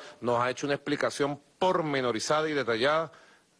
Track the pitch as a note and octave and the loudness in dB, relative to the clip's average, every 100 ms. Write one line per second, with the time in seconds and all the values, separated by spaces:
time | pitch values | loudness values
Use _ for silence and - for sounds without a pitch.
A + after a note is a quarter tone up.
0 | - - A2+ A#2+ B2 B2+ C#3+ C#3+ - D3 | -12 -6 0 0 0 -2 -4 -4 -2 -2
1 | A#2+ - C#3+ C#3+ _ - F#3 F3 D#3+ C#3 | 0 0 -2 -4 _ -2 2 2 0 0
2 | B2+ A2 - D3+ D#3 D3 A#2 A2+ C3+ D#3 | 0 0 0 0 0 0 0 2 2 2
3 | D#3+ - - - _ _ | -2 -8 -20 -20 _ _